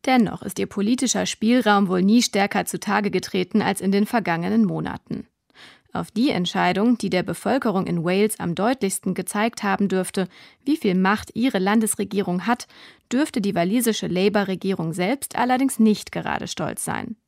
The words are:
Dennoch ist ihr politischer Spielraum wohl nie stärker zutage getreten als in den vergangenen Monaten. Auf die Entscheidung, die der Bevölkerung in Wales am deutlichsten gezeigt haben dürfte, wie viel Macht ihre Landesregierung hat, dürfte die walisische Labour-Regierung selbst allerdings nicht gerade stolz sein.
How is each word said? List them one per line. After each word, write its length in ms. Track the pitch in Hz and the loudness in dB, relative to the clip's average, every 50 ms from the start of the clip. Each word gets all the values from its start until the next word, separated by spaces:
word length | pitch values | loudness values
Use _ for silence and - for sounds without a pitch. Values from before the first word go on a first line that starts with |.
| - | 2
Dennoch 360 | 277 262 247 214 170 - - | 4 4 4 4 2 0 -8
ist 180 | - 190 - - | -10 -8 -6 -6
ihr 80 | 196 | -6
politischer 580 | - - 208 196 214 262 254 269 233 - 196 180 | -4 -2 -2 0 0 0 0 0 0 0 0 -2
Spielraum 640 | - - _ 214 220 247 254 233 214 208 202 202 | -2 -4 _ 2 4 4 4 4 4 4 4 4
wohl 140 | 175 185 185 | 2 2 2
nie 200 | 185 196 220 247 | 4 6 6 4
stärker 440 | 226 - - 202 196 202 - 208 - | 4 2 2 0 0 2 0 -2 -2
zutage 440 | - - 175 - 208 202 202 202 202 | -2 -6 -6 -4 0 0 0 0 0
getreten 520 | - 185 180 - - 190 180 - - 214 | -2 -2 -4 -2 -2 -2 -2 0 0 2
als 180 | - - 196 - | 2 2 -2 0
in 120 | 180 196 | 0 0
den 140 | 196 202 214 | 2 2 2
vergangenen 600 | - - 226 196 - 165 165 170 185 214 233 220 | 2 0 -2 0 0 -2 -2 -2 0 2 2 2
Monaten. 640 | 180 160 160 156 - - - _ - - - - _ _ _ _ _ _ - - - - _ _ _ - | 2 0 -2 -4 -6 -8 -10 _ -10 -10 -10 -10 _ _ _ _ _ _ -20 -20 -20 -20 _ _ _ -8
Auf 160 | 185 170 - | -8 -8 -4
die 220 | _ 208 247 302 | _ 0 0 2
Entscheidung, 680 | - - 180 170 - 190 175 180 175 185 214 247 247 | 2 0 -2 -2 0 2 2 2 2 2 2 2 2
die 140 | - - 185 | 2 0 -2
der 100 | 180 180 | 0 -2
Bevölkerung 640 | 175 180 170 - - 202 226 277 - 233 175 190 - | -2 -2 -6 -4 -2 0 0 0 0 0 0 0 -2
in 180 | - 175 170 156 | -2 -2 -2 0
Wales 360 | 175 180 196 214 214 - - | 0 2 2 2 0 0 -4
am 160 | 180 170 170 | -6 -4 -2
deutlichsten 580 | 180 196 233 262 254 - 190 - - - 190 180 | 0 0 0 0 0 -2 -4 -4 -4 -4 -4 -4
gezeigt 480 | 190 175 - - 208 214 233 - - | -4 -6 -6 -2 -2 -2 -2 -2 -4
haben 260 | - 202 196 - 202 | -2 -2 0 0 0
dürfte, 400 | 185 190 185 185 - - 196 185 175 - - - - _ _ _ | 0 0 -2 -2 -2 -2 -4 -4 -4 -8 -20 -20 -20 _ _ _
wie 100 | 269 302 | -2 -2
viel 200 | 320 - 208 180 | 0 2 0 2
Macht 400 | 185 185 190 214 208 - - - | 2 2 2 0 0 -4 -8 -4
ihre 240 | 214 233 269 220 196 | -2 -2 0 0 0
Landesregierung 880 | 185 196 214 233 220 208 - - 202 196 196 196 190 190 175 185 175 | 0 2 2 2 2 0 -2 -4 -6 -2 -2 -2 -2 0 -2 -2 0
hat, 200 | 220 240 - - _ - - - - - _ _ _ | -2 -2 -2 -4 _ -20 -20 -20 -20 -20 _ _ _
dürfte 300 | 240 254 311 - - 247 | 0 0 0 0 -2 -2
die 120 | 190 202 - | -2 0 0
walisische 540 | 170 170 180 214 254 233 233 208 - - | 0 0 2 0 0 0 0 -2 -2 -4
Labour-Regierung 840 | 160 170 180 190 214 208 208 196 190 190 170 - 190 190 - 160 165 156 | -2 0 2 2 2 2 2 0 0 -4 -4 -2 -4 -2 -2 -2 -4 -2
selbst 440 | 190 180 202 277 277 - - - | -2 0 -2 -2 -2 -6 -6 -2
allerdings 400 | - 247 247 254 247 277 262 - | -2 0 2 2 2 2 0 2
nicht 340 | - 220 220 208 - - - | 4 4 4 4 2 -2 -8
gerade 360 | - 175 - - - - - | -8 -6 -4 -4 -4 -4 -6
stolz 360 | 156 - - 160 - - - - | -8 -6 -6 -6 -6 -4 -6 -6
sein. 320 | - - 57 50 - 226 _ _ | -6 -6 -6 -6 -10 -12 _ _